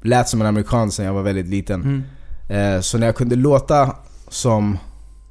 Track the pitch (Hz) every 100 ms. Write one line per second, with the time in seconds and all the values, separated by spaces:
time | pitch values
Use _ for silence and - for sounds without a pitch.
0 | 110 123 117 117 107 104 101 120 107 92
1 | 95 98 98 95 87 98 92 95 110 139
2 | 135 - - - - 101 101 95 - 117
3 | 117 110 120 123 143 135 135 147 131 -
4 | - - - - 123 110 104 90 - -
5 | - - -